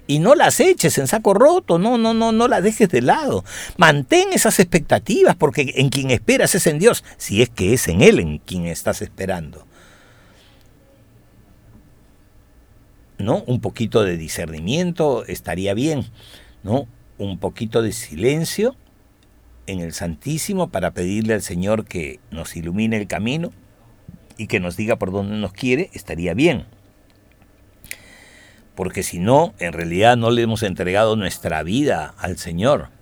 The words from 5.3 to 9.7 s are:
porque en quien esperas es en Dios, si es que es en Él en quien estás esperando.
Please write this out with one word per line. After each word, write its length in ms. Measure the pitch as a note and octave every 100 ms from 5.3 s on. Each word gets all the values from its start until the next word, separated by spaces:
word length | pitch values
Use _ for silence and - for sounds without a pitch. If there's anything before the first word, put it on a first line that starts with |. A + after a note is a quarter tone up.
| -
porque 380 | D3 - C3+ C3
en 140 | C3+
quien 200 | C3+ C3+
esperas 440 | A#2 - C#3+ -
es 120 | F#3+ E3+
en 120 | D3
Dios, 260 | A3 - - -
si 240 | - G2+
es 80 | B2
que 240 | - F#2
es 120 | B2+ -
en 140 | F2
Él 180 | F#3 E3
en 200 | D#2+ D2+
quien 260 | - F2+
estás 380 | E2+ D#2+ A2 F#2+
esperando. 640 | G2 - F#2+ F2 D2+ D#2 -